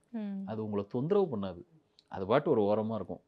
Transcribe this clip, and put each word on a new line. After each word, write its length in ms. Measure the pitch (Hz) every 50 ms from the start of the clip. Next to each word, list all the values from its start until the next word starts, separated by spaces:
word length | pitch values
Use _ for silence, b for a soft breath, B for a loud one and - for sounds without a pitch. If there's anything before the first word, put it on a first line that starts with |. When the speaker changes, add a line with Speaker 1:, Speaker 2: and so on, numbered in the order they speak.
| _ _
Speaker 1:
ம். 320 | 240 220 208 202 196 196 196
Speaker 2:
அது 180 | 190 113 110 110
உங்களை 220 | - 208 - 196 -
தொந்தரவு 480 | - 120 139 175 202 202 190 165 117
பண்ணாது. 240 | 101 98 95 85 87 - - _ _ _ _ _ _ _ _
அது 140 | - 95 95
பாட்டு 260 | 95 123 147 147 160
ஒரு 100 | 127 110
ஓரமா 340 | 101 101 107 110 107 110 113
இருக்கும். 260 | 107 - - 87 - -